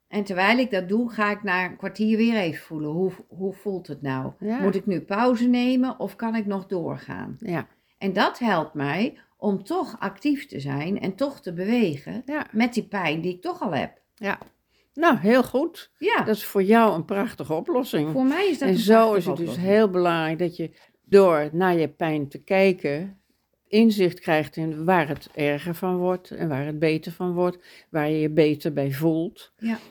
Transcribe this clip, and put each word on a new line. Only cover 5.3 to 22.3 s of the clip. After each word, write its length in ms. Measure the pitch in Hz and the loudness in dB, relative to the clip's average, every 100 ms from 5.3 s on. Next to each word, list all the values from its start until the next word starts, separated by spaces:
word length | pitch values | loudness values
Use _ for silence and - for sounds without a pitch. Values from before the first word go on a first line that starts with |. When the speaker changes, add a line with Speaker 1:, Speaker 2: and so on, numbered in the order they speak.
| 233 247 | 2 2
Speaker 1:
nemen 500 | 247 247 254 254 - | 2 2 2 0 -4
of 160 | 196 - | -8 -6
kan 180 | 226 | -4
ik 120 | 226 202 | -4 -4
nog 200 | 196 190 | -6 -4
doorgaan? 680 | 185 151 135 - 92 98 135 | -6 -4 -8 -10 -10 -10 -10
Speaker 2:
Ja. 300 | 214 165 - _ _ _ | -6 -6 -8 _ _ _
Speaker 1:
En 140 | 196 | -2
dat 260 | 190 294 - | 0 0 0
helpt 360 | 233 175 151 | 0 0 -2
mij 440 | 151 143 165 240 - _ _ | -4 -4 -2 -4 -6 _ _
om 260 | 208 196 | -2 -2
toch 320 | - 349 294 - | -4 -4 -4 -6
actief 460 | 196 190 294 277 - | -10 -4 -2 -2 -4
te 140 | - | -8
zijn 400 | 139 139 165 202 | -6 -6 -4 -4
en 140 | - | -4
toch 260 | - 285 277 | -4 -6 -6
te 120 | - | -12
bewegen 680 | 170 190 240 202 139 - 196 269 | -6 -2 0 0 -2 -10 -12 -8
Speaker 2:
Ja. 200 | 294 - | -8 -4
Speaker 1:
met 220 | 214 247 | 0 0
die 100 | 247 | 0
pijn 360 | - 202 170 160 | -4 -4 -2 -2
die 140 | 180 | -4
ik 80 | 180 | -6
toch 180 | 339 349 | -8 -6
al 120 | 247 | -4
heb. 260 | 139 85 - _ | -4 -4 -10 _
Speaker 2:
Ja. 240 | _ 202 - - _ _ _ _ | _ -6 -6 -10 _ _ _ _
Nou, 220 | - 339 226 | 0 2 4
heel 240 | 190 254 | 4 4
goed. 460 | 254 247 330 - - _ | 2 -2 -2 -6 -20 _
Speaker 1:
Ja. 240 | 370 453 | -2 0
Speaker 2:
Dat 120 | 214 214 | 0 -2
is 80 | |
voor 180 | - 202 | -2 0
jou 320 | 190 226 220 | 4 6 6
een 100 | 165 | 2
prachtige 480 | 160 196 214 - 143 | -4 -4 -4 -8 -6
oplossing. 560 | 156 277 254 269 180 151 | -4 -2 -2 -2 -2 -2
Speaker 1:
Voor 120 | 262 262 | 0 0
mij 220 | 311 403 | 2 0
is 100 | 285 | 0
dat 100 | 226 | 0
Speaker 2:
En 60 | |
Speaker 1:
een 60 | 185 | 2
Speaker 2:
zo 120 | 202 | 6
Speaker 1:
prachtige 220 | 226 226 208 | 6 6 2
Speaker 2:
is 80 | 180 | 0
het 100 | 151 | -4
dus 80 | 170 | -4
Speaker 1:
oplossing. 200 | 147 185 208 | -2 2 4
Speaker 2:
heel 140 | 214 | 4
belangrijk 480 | 180 175 165 160 160 | 4 2 2 -2 -2
dat 180 | 175 165 | -4 -4
je 140 | 160 - _ _ | -10 -10 _ _
door 440 | _ 196 190 156 147 | _ 8 8 6 2
naar 240 | 160 185 170 | 0 2 2
je 100 | 147 | 0
pijn 400 | - 165 151 | -2 -2 -2
te 100 | 143 | -4